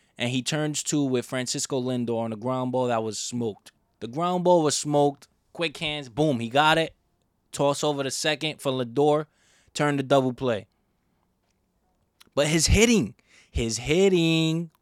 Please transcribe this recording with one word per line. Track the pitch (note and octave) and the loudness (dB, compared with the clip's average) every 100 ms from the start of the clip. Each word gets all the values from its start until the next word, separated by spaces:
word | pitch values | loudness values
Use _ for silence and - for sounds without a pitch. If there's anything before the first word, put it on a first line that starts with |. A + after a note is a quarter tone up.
| _ - | _ -8
and | A#2+ | -4
he | B2+ | -4
turns | B2 D#3 D3+ D3 | -2 -4 -4 -4
two | - D3+ | -4 -2
with | C#3 B2+ - | 0 -2 -2
Francisco | C3 B2 C#3+ - C#3 | -6 -6 -6 -4 -4
Lindor | B2+ B2 A#2 A2+ | -2 -4 -2 -4
on | A2+ | -4
a | A2 | -6
ground | A#2+ B2+ B2+ | -6 -4 -2
ball | B2+ B2 | -2 0
that | A#2 | -2
was | A2 G#2 | -2 -6
smoked. | - B2 A#2 F#2+ - _ _ _ | -8 -6 -6 -6 -16 _ _ _
The | A#2 | -10
ground | B2+ F3 F3+ | -4 -2 0
ball | F3+ F3 | 4 4
was | D3+ - | 4 0
smoked. | D3 D3 C#3+ C#3 - _ _ | 0 2 2 0 -12 _ _
Quick | - E3 - | -6 -6 -4
hands. | D#3 D3+ C3 | -6 -6 -8
Boom. | G#2+ D#3 B2 | -2 0 0
He | A#2 | 0
got | C3 D#3 D#3+ | 2 4 4
it. | D#3+ - _ _ _ _ _ | 0 -6 _ _ _ _ _
Toss | - C#3+ C#3 | -2 0 0
over | D3+ C#3+ | -2 -2
to | C3+ | -4
second | - D#3 D3+ D#3 - | -4 -2 -2 -4 -4
for | C#3+ | -4
Lindor. | C3 A#2+ A#2+ D3 D3+ D#3+ _ _ _ _ | -4 -2 2 2 2 -2 _ _ _ _
Turn | - D3 C#3+ | -2 0 0
the | |
double | C3+ C#3 C3 | 2 2 2
play. | A#2+ C3 G#2+ - _ _ _ _ _ _ _ _ _ _ _ _ _ _ _ _ - | -2 -2 -4 -6 _ _ _ _ _ _ _ _ _ _ _ _ _ _ _ _ -4
But | D3+ | 0
his | D#3+ D3+ | 2 4
hitting, | F#3+ A#3 A3 G#2 - _ _ _ | 6 6 4 0 -6 _ _ _
his | - A#2 G#2+ | -4 -4 -4
hitting, | B2 E3 G3 F3+ E3 D#3+ D#3+ D#3+ E3 _ | 0 2 4 4 4 2 0 -2 -6 _